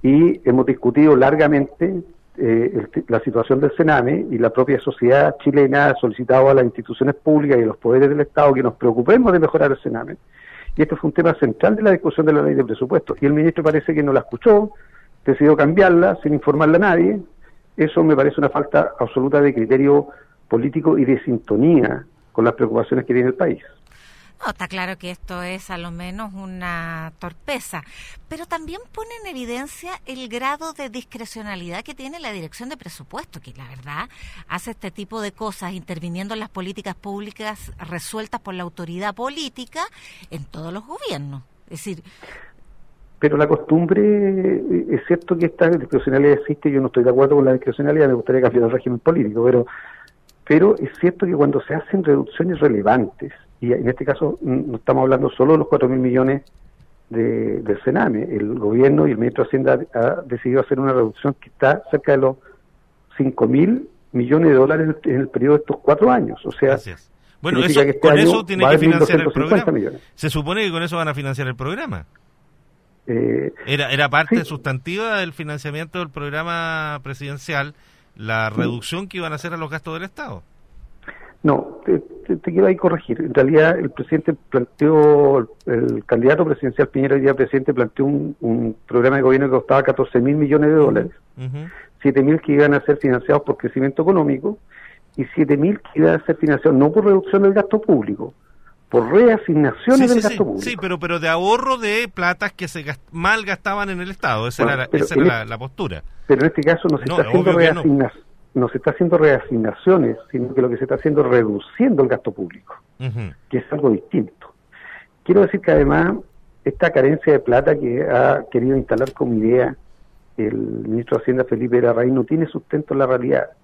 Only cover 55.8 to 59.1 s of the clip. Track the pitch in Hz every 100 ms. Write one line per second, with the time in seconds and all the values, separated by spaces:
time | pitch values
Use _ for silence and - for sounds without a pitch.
55.8 | 127 131 127 127 131 139 - _ - _
56.8 | - _ _ 117 117 113 110 104 107 101
57.8 | - 151 - 110 - 110 104 117 104 117
58.8 | 135 147 151